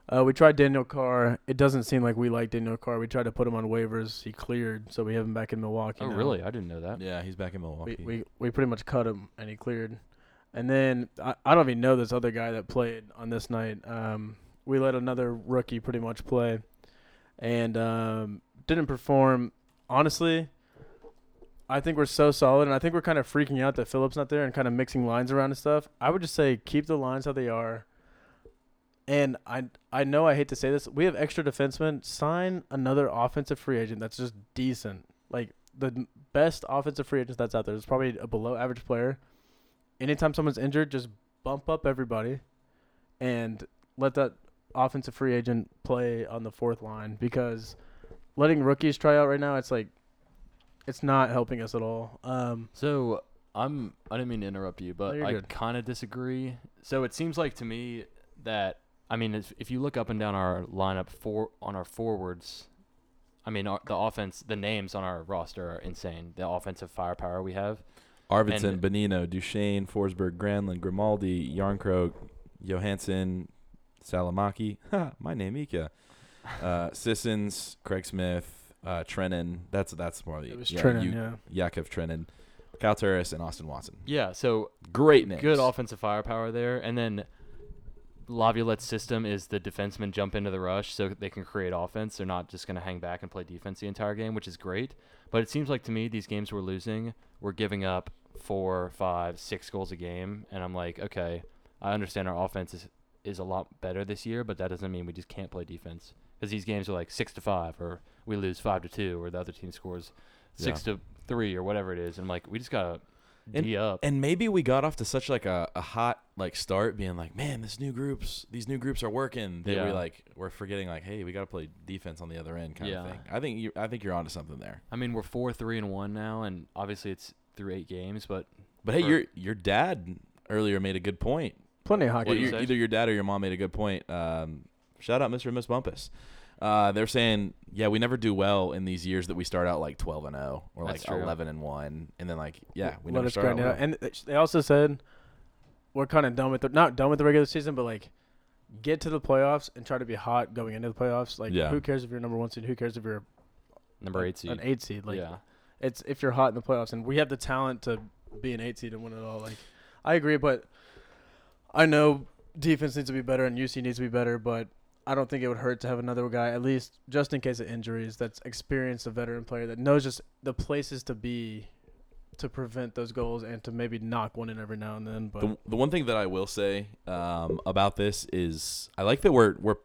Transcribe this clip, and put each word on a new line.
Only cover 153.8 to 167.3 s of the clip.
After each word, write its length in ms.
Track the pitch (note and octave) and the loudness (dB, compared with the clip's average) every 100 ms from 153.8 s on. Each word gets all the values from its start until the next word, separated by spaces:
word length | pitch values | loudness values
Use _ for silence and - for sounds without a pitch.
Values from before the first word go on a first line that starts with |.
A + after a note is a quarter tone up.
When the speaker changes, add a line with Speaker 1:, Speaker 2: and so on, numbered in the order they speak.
| _ - | _ -12
Speaker 2:
Number 220 | F#2+ F#2 | -4 -2
Speaker 1:
a-, 60 | F#2 | -2
Speaker 2:
eight 100 | F2+ | -2
seed. 140 | E2+ | -6
Speaker 1:
an 80 | D#2+ | -4
eight 200 | B2 C3 | -2 -2
seed? 220 | - G#2 | -4 -10
Like, 140 | G2 F#2+ | -6 -6
Speaker 2:
Yeah. 200 | E2+ F2+ - _ _ - | -6 -12 -18 _ _ -6
Speaker 1:
it's 220 | C3 - - | -6 -4 -8
if 160 | C#3 | -2
you're 80 | C3+ | 0
hot 180 | B2+ C3 | 4 4
in 40 | |
the 80 | A#2 | 4
playoffs, 300 | A#2 B2 A2+ | 0 0 0
and 120 | A#2 | -6
we 120 | A2+ D3 | 0 2
have 120 | C#3 | 2
the 80 | C#3 | 0
talent 460 | - C3 C3+ A#2+ | -2 0 -2 -2
to 180 | B2 A2 A2 - - - | -4 -4 -6 -20 -18 -10
be 120 | B2+ | -6
an 80 | A#2 | -6
eight 180 | A#2+ A2 | -6 -8
seed 140 | A#2 | -10
and 100 | A2 | -10
win 100 | A2+ | -12
it 80 | A2+ | -12
all. 160 | A2 A2 | -10 -10
Like, 160 | A2 A2 - - - - | -10 -14 -18 -20 -20 -6
I 100 | - | 2
agree, 220 | E3 D3 D3 | 4 4 4
but 280 | C#3+ B2+ - - - - - - - - _ _ _ | 4 2 -2 -20 -20 -20 -20 -20 -20 -20 _ _ _
I 120 | D3+ D#3+ | 6 8
know 420 | D3+ D3+ C#3 B2 - - D#3+ | 10 8 6 0 -18 -20 -2
defense 380 | D#3+ D3 D3+ D3 | 2 4 2 -2
needs 120 | C3+ | -4
to 40 | |
be 100 | C3+ | -2
better 220 | B2 C3 B2+ | 0 2 2
and 120 | A#2+ | 0
U 80 | C3 | -2
C 140 | C3 | -2
needs 160 | B2 A#2+ | -4 -2
to 60 | |
be 60 | B2 | 0
better, 300 | A#2+ A#2+ A#2 | 2 2 0
but 300 | A#2 A2+ A2+ - _ _ - | 0 -2 -4 -12 _ _ -2
I 80 | |
don't 140 | C3+ B2 | 0 0
think 140 | C#3 | 0
it 60 | B2 | 0
would 80 | A2+ | 0
hurt 220 | B2 A#2+ | 0 -2
to 80 | A#2+ | -2
have 100 | A#2+ | -2
another 300 | B2 B2 B2 | -2 -2 0
guy, 220 | A#2+ A#2 | 0 0
at 120 | A#2+ | 2
least 360 | C3 C3 - _ - | 2 0 -2 _ -2
just 260 | C#3+ C#3 | 0 0